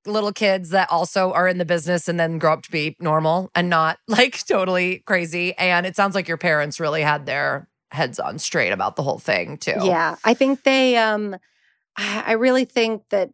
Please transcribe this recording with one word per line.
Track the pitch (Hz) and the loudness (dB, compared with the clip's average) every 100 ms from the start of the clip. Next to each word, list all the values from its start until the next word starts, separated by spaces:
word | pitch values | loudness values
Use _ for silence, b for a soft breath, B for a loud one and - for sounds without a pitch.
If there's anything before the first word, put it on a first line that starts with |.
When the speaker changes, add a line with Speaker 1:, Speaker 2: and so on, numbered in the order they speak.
| 196 | -6
Speaker 1:
little | 214 208 | -2 -2
kids | 196 208 190 170 | 0 2 0 0
that | 190 180 | 0 2
also | 170 170 196 185 | 0 0 0 0
are | 170 185 | 2 2
in | 180 | 0
the | 170 | 0
business | 175 156 175 - | -2 0 -2 0
and | 170 | 0
then | 165 165 | 0 0
grow | 160 | 0
up | 156 | 0
to | - | -2
be | 170 151 - | -4 -4 -4
normal | 165 156 156 175 185 175 | 0 2 2 0 0 -2
and | 175 | 2
not, | 170 160 165 | 2 2 -2
<laughs> | - | -2
like, | 220 262 - - | 2 2 0 -2
totally | 202 185 180 185 185 - | 0 0 0 0 -4 -2
crazy. | 190 170 175 180 - | -2 -2 -4 -4 -2
And | 185 175 185 | 0 0 0
it | 180 | 0
sounds | 202 196 | 0 0
like | 165 | -4
your | 165 | -2
parents | 175 151 147 - | 0 0 0 -4
really | 156 156 | -2 0
had | 151 147 139 | 0 0 -2
their | 139 143 139 - _ _ | -2 -2 -4 -8 _ _
heads | 139 127 113 | -4 -4 -4
on | 69 104 | -6 -6
straight | - 165 95 | -4 0 0
about | 95 98 - | 0 -2 -4
the | |
whole | 143 - | -4 -4
thing | - 98 87 147 | -2 -2 -4 -8
too. | - - | -4 0
Speaker 2:
Yeah, | 185 170 160 - - | 2 2 0 0 0
I | |
think | 247 269 277 | 2 2 2
they, | 277 269 254 240 | 2 2 4 2
um, | 220 208 208 185 _ _ _ _ _ - | 2 0 -4 -8 _ _ _ _ _ -10
I, | 208 208 - | -6 -4 -2
I | |
really | 220 254 254 247 | 2 4 2 2
think | 247 226 214 - | 0 0 -2 -2
that | 202 175 | -2 -2